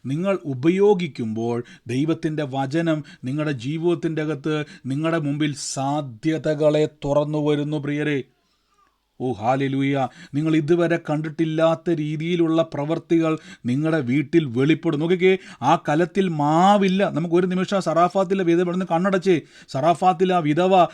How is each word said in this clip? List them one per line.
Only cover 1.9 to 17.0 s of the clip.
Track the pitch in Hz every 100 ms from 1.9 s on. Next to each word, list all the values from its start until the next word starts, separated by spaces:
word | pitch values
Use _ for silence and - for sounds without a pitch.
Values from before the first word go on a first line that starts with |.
| 123 156 165 165 156 147
വചനം | 135 135 160 165 156 143 -
നിങ്ങളുടെ | 123 147 151 139
ജീവിതത്തിൻ്റെ | 123 160 170 170 165 160
അകത്ത് | 151 147 156 151 147 - 123
നിങ്ങളുടെ | 139 160 165
മുമ്പിൽ | 147 147 151 139 -
സാധ്യതകളെ | 143 135 147 139 110 156 156 143 147 151 151 151 -
തുറന്നു | 143 143 147 151
വരുന്നു, | 147 147 147 151
പ്രിയരെ. | 143 147 151 143 - _ _ _ _ _ _ _ _ -
ഓ, | 123
ഹല്ലേലൂയ. | 104 110 135 139 135 139 139 127 - -
നിങ്ങൾ | 139 160
ഇതുവരെ | 156 147 175 170 165
കണ്ടിട്ടില്ലാത്ത | - 151 156 147 160 156 165 160 -
രീതിയിലുള്ള | 160 151 156 165 175 165 160
പ്രവർത്തികൾ | 160 135 147 165 - 165 160 160 - -
നിങ്ങളുടെ | 117 131 156 160
വീട്ടിൽ | 120 139 135 170 151
വെളിപ്പെടും. | 117 139 156 165 147
നോക്കിക്കേ, | 165 180 185 190 - -
ആ | 127 165
കലത്തിൽ | - 151 175 202 190
മാവില്ല. | 151 147 160 190 208 196 190